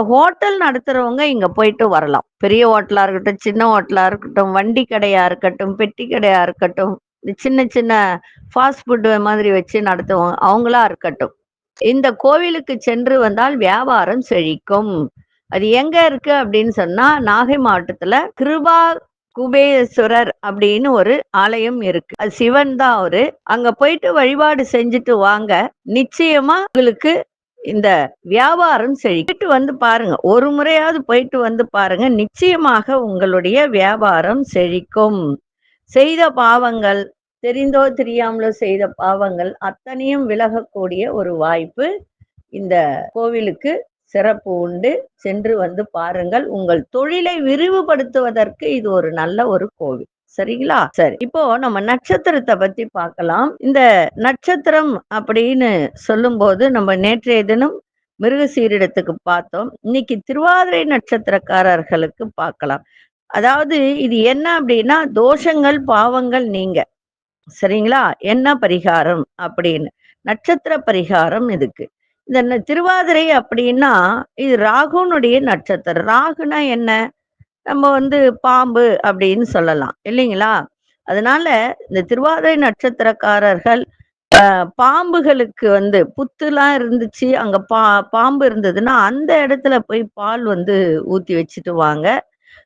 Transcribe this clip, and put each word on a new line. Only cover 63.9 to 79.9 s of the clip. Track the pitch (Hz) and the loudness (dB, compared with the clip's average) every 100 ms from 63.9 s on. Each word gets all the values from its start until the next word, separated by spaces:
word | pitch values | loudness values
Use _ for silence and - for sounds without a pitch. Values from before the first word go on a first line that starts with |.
| 285 | 0
இது | 262 233 226 | -2 2 2
என்ன | 269 330 339 | 2 -2 -2
அப்படின்னா, | 254 233 220 311 294 | 0 0 2 0 0
தோஷங்கள் | 208 247 294 330 311 285 294 269 | 2 2 2 0 2 2 0 0
பாவங்கள் | 214 233 254 247 254 233 | 2 2 0 -2 -2 -2
நீங்க | 196 190 165 - _ _ _ _ _ _ | -4 -4 -4 -4 _ _ _ _ _ _
சரிங்களா? | - 196 214 214 269 208 - | -10 -4 -2 0 0 0 -4
என்ன | 196 247 269 | -4 -2 0
பரிகாரம் | 277 196 175 180 165 156 170 139 - | 0 0 0 0 0 0 -2 -4 -8
அப்படின்னு, | 175 - 175 156 156 _ _ _ | -10 -4 -2 -2 -6 _ _ _
நட்சத்திர | - 220 - 339 320 311 247 | -8 -6 -2 -2 -2 -4 -2
பரிகாரம் | 190 165 180 160 208 240 | -2 0 2 2 0 -2
இதுக்கு. | 185 135 - - _ _ _ | -2 -4 -6 -18 _ _ _
இந்த | - 254 | -4 -2
ந-, | 247 247 | 0 -2
திருவாதிரை | - 302 349 370 349 320 320 277 | -2 -2 0 0 2 2 2 2
அப்படின்னா, | 233 240 247 254 277 208 180 226 - | 0 -2 0 2 2 4 2 0 -6
இது | - 269 240 | -6 0 2
ராகுனுடைய | 214 240 294 330 359 320 240 254 | 2 2 2 0 0 0 2 0
நட்சத்திரம். | 269 185 - 185 - 165 208 | 0 -4 -4 -6 -4 -4 0
ராகுனா | 240 311 311 302 302 285 | 0 0 -4 -4 -2 -2
என்ன? | 240 226 220 226 _ _ _ _ _ | -2 0 -2 -4 _ _ _ _ _
நம்ம | - 285 277 | -6 0 2
வந்து | 269 269 285 269 226 | 2 0 2 2 2
பாம்பு | 254 254 254 233 240 196 208 | 0 2 2 2 2 2 0
அப்படின்னு | 190 190 196 | 0 0 0
சொல்லலாம், | 233 196 165 156 135 | 0 0 0 -2 -4